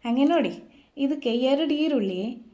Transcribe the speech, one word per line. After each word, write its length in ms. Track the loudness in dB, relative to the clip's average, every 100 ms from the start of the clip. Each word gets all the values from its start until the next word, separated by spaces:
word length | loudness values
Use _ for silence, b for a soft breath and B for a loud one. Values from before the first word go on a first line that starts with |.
ಹಾಗೆ 200 | -2 2 4
ನೋಡಿ, 260 | 4 0 -6 -18 b b -4
ಇದಕ್ಕೆ 360 | -2 -2 -2 0
ಎರಡು 300 | 2 0 0
ಈರುಳ್ಳಿ 480 | 0 0 0 0 -2 -6 -8 -18